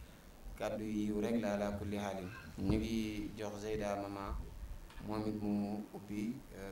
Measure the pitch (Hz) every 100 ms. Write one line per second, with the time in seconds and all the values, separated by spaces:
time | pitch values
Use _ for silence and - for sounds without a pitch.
0 | - - - - - - 107 107 107 107
1 | 107 104 110 117 104 101 104 101 98 104
2 | 101 95 90 - - - 95 107 110 113
3 | 107 104 104 104 104 104 107 107 101 101
4 | 101 98 101 - - - - - - -
5 | 104 107 107 104 104 104 101 104 107 98
6 | 101 104 110 131 - 98 98